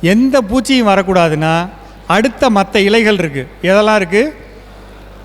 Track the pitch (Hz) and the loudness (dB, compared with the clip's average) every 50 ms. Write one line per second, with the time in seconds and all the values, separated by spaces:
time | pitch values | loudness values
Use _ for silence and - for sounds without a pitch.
0 | - 170 196 220 254 269 254 277 247 185 214 262 254 - 269 254 240 208 196 190 | 0 0 2 2 2 2 2 0 0 0 -2 -4 -2 0 0 0 2 2 2 0
1 | 190 180 190 185 170 165 156 151 156 160 160 165 175 185 - - - - - - | 0 0 2 2 2 2 0 0 0 0 0 -2 -2 -6 -10 -16 -20 -20 -20 -20
2 | - - 165 196 220 269 220 - - 262 220 196 196 196 - 226 196 202 208 226 | -6 -2 -2 0 0 -2 -2 0 0 0 2 0 0 0 0 0 0 2 2 2
3 | 226 214 214 190 175 160 139 139 127 - - - - 170 190 202 208 214 214 214 | 2 2 0 0 -2 -4 -6 -8 -10 -10 -14 -6 -2 0 2 2 2 2 2 0
4 | 190 170 175 208 247 311 302 - - - - - - - - - - - - - | 0 0 0 0 -2 -2 -4 -12 -20 -20 -20 -20 -20 -20 -20 -20 -20 -20 -20 -20
5 | - - - - - | -20 -20 -20 -20 -12